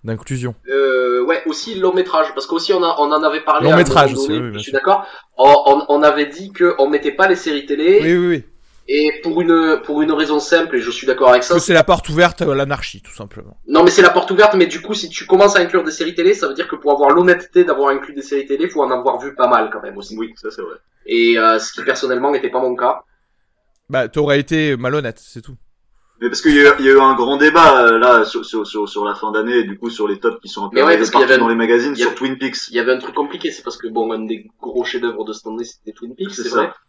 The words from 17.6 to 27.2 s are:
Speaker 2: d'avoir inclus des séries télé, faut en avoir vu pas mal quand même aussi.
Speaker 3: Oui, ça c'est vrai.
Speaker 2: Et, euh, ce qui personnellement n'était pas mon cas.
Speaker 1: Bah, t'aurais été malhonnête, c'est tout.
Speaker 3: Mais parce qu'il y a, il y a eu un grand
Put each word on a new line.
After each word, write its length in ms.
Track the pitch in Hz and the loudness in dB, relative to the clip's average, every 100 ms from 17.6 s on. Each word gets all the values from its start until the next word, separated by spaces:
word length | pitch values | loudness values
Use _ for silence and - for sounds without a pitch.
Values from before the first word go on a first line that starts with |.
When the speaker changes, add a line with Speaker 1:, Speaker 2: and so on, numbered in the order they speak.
| 170 | 2
Speaker 2:
d'avoir 240 | 139 139 | 0 0
inclus 240 | 139 147 139 | -2 -6 -14
des 80 | |
séries 240 | 135 139 139 | -6 -6 -4
télé, 200 | 139 175 | -4 -4
faut 120 | 156 | -2
en 80 | 131 | -2
avoir 300 | 123 127 123 | -2 -2 -4
vu 160 | 139 131 | -8 -2
pas 120 | 123 | 0
mal 220 | 117 104 | 0 -2
quand 100 | 107 | -8
même 120 | - 98 | -14 -16
aussi. 200 | 98 107 | -16 -12
Speaker 3:
Oui, 160 | 113 - | -12 -10
ça 120 | 107 | -14
c'est 120 | - | -12
vrai. 140 | 90 78 _ _ - | -16 -16 _ _ -4
Speaker 2:
Et, 320 | 117 117 117 | 0 2 4
euh, 220 | 113 110 | 2 0
ce 120 | 107 | -4
qui 100 | - | -6
personnellement 480 | 139 - 131 123 139 | -6 -4 -4 -2 -2
n'était 180 | 139 123 | -2 -4
pas 120 | 131 | -4
mon 140 | 127 123 | -4 -2
cas. 280 | 123 127 _ _ _ _ _ _ _ _ _ | -4 -4 _ _ _ _ _ _ _ _ _
Speaker 1:
Bah, 180 | 131 113 | -4 -2
t'aurais 320 | 151 147 143 | -2 -2 -2
été 360 | 139 160 156 131 | -2 -2 -2 -4
malhonnête, 420 | 127 151 127 - | -4 -4 -6 -14
c'est 180 | - 120 | -20 -20
tout. 140 | - 123 _ _ _ _ _ _ | -20 -20 _ _ _ _ _ _
Speaker 3:
Mais 60 | 117 | -8
parce 140 | - | -2
qu'il 140 | 160 143 | 2 6
y 100 | 143 | 6
a, 80 | 143 | 6
il 60 | 135 | 6
y 40 | |
a 40 | |
eu 60 | 135 | 6
un 140 | 135 | 6
grand 240 | 127 | 2